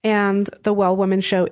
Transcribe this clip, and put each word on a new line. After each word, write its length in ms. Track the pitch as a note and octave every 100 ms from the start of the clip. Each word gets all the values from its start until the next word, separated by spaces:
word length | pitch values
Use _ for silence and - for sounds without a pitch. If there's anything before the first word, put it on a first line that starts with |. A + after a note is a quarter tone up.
And 440 | A3 G#3 G3+ G3 G3+ -
the 100 | G#3+
Well 240 | G3+ F#3 F#3+
Woman 240 | F#3+ F#3
Show 260 | F#3 F#3 F3